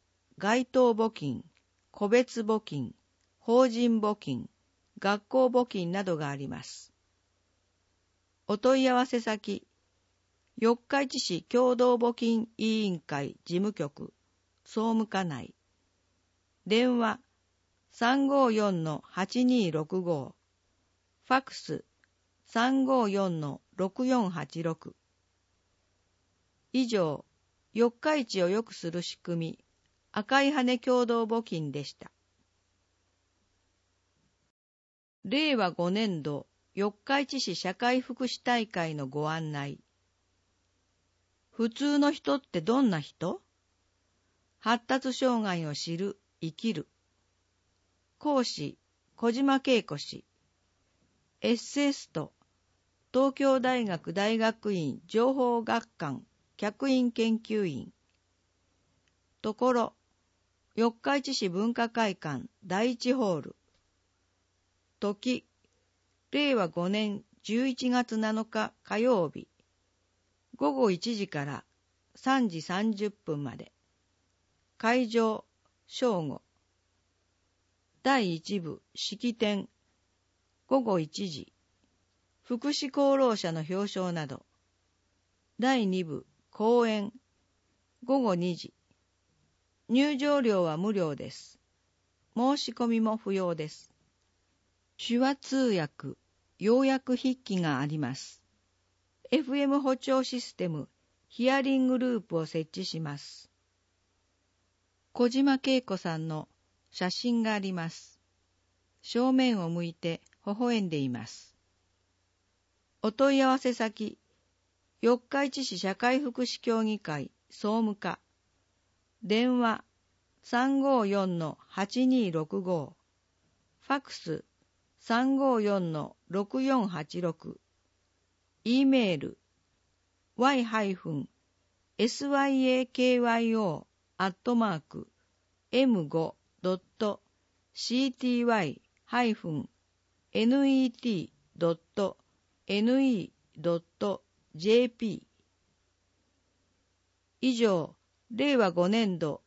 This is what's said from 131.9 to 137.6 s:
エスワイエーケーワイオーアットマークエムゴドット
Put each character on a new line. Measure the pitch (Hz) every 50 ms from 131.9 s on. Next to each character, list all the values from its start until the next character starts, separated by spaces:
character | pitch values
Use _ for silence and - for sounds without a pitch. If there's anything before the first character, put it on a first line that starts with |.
| _ -
エ | 208 240
ス | - - 285
ワ | 277 285 277 277 277
イ | 269 262 262
エ | 254 254 254
ー | 254 247
ケ | - - 247 254 247 247
ー |
ワ | 240 233 226 233
イ | 233 226 226
オ | 220 214 180 151 - - _ _ _ _ _ _ -
ー | 185
ア | 190
ッ | 180 - -
ト | 240 247
マ | 233 226 208 175
ー | 156
ク | - _ - - - - _ _ _ _ _ _ _ _ _ _ _ _
エ | - 247 269
ム | 254 233 185 160 143
ゴ | - 165 160 - - _ _ _ _ _ -
ド | 185 185
ッ | 180 - _ _
ト | - 220 208 196 - _ _ _ _ _ _ _ _